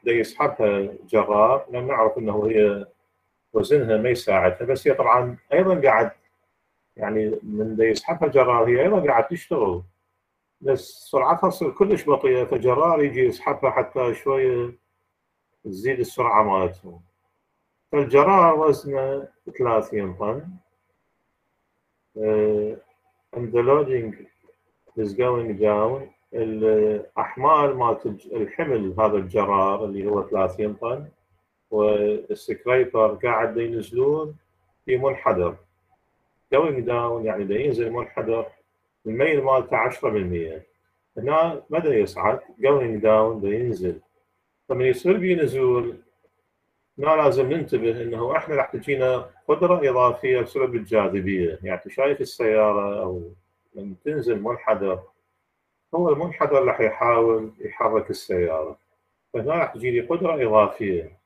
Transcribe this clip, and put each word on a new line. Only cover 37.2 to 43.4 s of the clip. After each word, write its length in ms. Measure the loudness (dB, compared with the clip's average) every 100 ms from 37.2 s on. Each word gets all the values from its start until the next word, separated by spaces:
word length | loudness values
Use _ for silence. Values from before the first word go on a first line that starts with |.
يعني 200 | -4 -4
دا 100 | -4
ينزل 360 | -2 -2 -2 -4
منحدر، 560 | -6 -8 -8 -4 -4 -4 _ _ _ _ _ -8
الميل 360 | 0 2 2
مالته 340 | 2 2 2 -2
عشرة 340 | -2 -2 -2
بالمية. 560 | -2 -2 -4 -6 -10 -18 _ _ _ _ -8
هنا 460 | 0 2 0 -2 _
ما 80 | -2
دا 160 | 0
يصعد، 440 | 0 0 -2 -2 -2
going 640 | -8 -2 2 2 0 0
down 400 | 4 4 2 -2